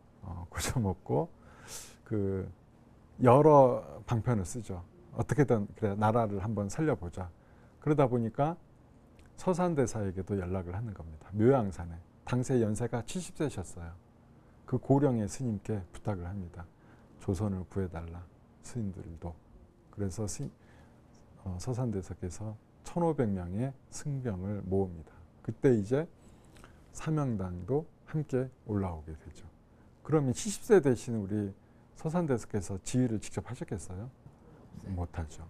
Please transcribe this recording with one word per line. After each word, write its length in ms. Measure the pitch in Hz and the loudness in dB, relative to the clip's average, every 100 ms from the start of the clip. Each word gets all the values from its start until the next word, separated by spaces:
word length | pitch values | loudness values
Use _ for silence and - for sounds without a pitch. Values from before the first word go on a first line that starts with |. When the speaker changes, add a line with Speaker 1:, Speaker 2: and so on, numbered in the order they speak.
| - - | -18 -16
Speaker 1:
어, 240 | 95 90 87 | -12 -10 -10
<laughs> 0 | |
고쳐먹고 800 | - - 131 98 90 - 131 165 - - - - - - - | -6 -2 0 0 -2 -2 0 -2 -8 -20 -20 -16 -14 -16 -16
그 460 | - 107 98 95 95 - - - - - - - | -4 -2 0 -2 -6 -10 -20 -20 -20 -20 -16 4
여러 800 | 123 131 151 147 131 117 67 73 107 | 8 10 12 10 10 6 -4 -10 -2
방편을 380 | 117 127 113 87 | 0 2 0 -2
쓰죠. 380 | 123 104 90 - - - | -6 -8 -10 -12 -20 -10
어떻게든 540 | - 113 - 139 117 101 - | -4 0 4 4 4 0 -2
"그래, 180 | 107 | -2
나라를 500 | 101 107 117 110 101 | 2 2 4 2 -2
한번 260 | 104 104 101 | -2 -2 -2
살려보자." 600 | - 156 117 85 - 87 - - - - - | 0 0 0 -4 -10 -12 -14 -20 -20 -20 -4
그러다 260 | 147 151 131 | 0 4 4
보니까 500 | 123 113 - 147 175 - - - - - - - - | 2 0 0 0 -2 -12 -20 -20 -20 -20 -20 -20 -6
서산대사에게도 1040 | - 170 180 151 120 113 98 90 92 101 | -2 0 2 2 0 0 -4 -4 -2 -2
연락을 360 | 90 95 87 95 | -2 -4 -4 -6
하는 160 | 117 92 | -6 -8
겁니다. 340 | 80 78 - | -12 -16 -6
묘양산에. 600 | 101 113 135 101 87 85 85 - - - | 4 6 6 2 -4 -10 -12 -16 -14 -4
당시에 380 | 127 123 127 | -2 2 2
연세가 400 | 107 107 120 117 | 2 0 -2 -4
칠십 340 | - 185 170 - | -6 -8 -8 -4
세셨어요. 720 | 147 - 87 - 85 85 - - - - - - - | -4 -4 -10 -10 -14 -14 -20 -20 -20 -20 -20 -20 -4
그 80 | 127 | -2
고령의 500 | - 135 143 117 101 | 4 4 4 2 -2
스님께 540 | - 127 101 - 104 90 | -4 -4 -4 -4 -6 -6
부탁을 360 | - - 95 87 | -10 -6 -6 -6
합니다. 360 | 98 87 - 85 - - - - - | -8 -10 -12 -18 -20 -20 -20 -20 -10
"조선을 420 | - 92 107 95 87 | -4 -2 -2 -4 -6
구해달라, 540 | 98 92 82 82 87 90 - - - | -6 -6 -6 -10 -14 -16 -20 -20 -20
스님들도." 720 | - 123 101 90 90 82 87 - - - - - - | -10 -6 -6 -8 -12 -12 -12 -12 -18 -20 -20 -20 -16
그래서 380 | - 98 101 104 | -6 -6 -4 -6
스-, 200 | - 139 - - - - - - - - - | -6 -10 -12 -20 -20 -20 -20 -20 -20 -20 -14
어, 140 | 95 90 | -10 -8
서산대사께서 960 | 127 120 127 101 90 95 90 - 110 107 - - | -4 -2 -2 -4 -6 -8 -8 -8 -10 -10 -16 -18
천오백 460 | - 175 165 147 113 | -6 0 0 2 2
명의 440 | 95 87 98 135 - - | 0 -4 -4 -4 -6 -14
승병을 720 | - 147 139 123 92 95 104 95 | -10 -6 -4 -4 -4 -4 -4 0
모읍니다. 460 | 95 95 82 76 - - - | 2 0 -4 -16 -20 -20 -14
그때 320 | - 110 139 | -8 2 4
이제 340 | 117 98 131 170 - - - - - - - - | 4 4 0 -2 -10 -20 -20 -20 -20 -20 -20 -18
사명당도 960 | - 160 156 135 107 92 87 90 139 165 - - | -8 -2 0 0 -2 -4 -6 -2 -2 -2 -14 -6
함께 420 | 156 147 127 131 - - | -4 0 -2 -2 -6 -2
올라오게 440 | 101 95 80 78 78 | 0 0 -4 -10 -14
되죠. 300 | - - - - - - - - | -16 -18 -20 -20 -20 -20 -20 -12
그러면 300 | - 151 135 | 0 2 2
칠십 300 | 113 214 - | 0 -2 -2
세 180 | - 196 | 6 8
되신 340 | 143 117 - 113 | 8 2 0 -4
우리 360 | 95 107 101 - - - - - | -2 -2 -2 -6 -20 -20 -20 -10
서산대사께서 840 | 160 175 160 120 - 107 95 98 | -4 0 0 0 -2 -6 -4 -8
지휘를 380 | - 127 123 107 | -2 0 2 0
직접 280 | - - 98 | -4 -8 -6
하셨겠어요? 580 | 123 - 101 - 92 123 - - - - - - - | -8 -8 -8 -8 -10 -12 -14 -20 -20 -20 -20 -20 -14
Speaker 2:
네. 60 | - | -8
Speaker 1:
못하죠. 560 | 90 87 - 78 - | -6 -4 -6 -8 -10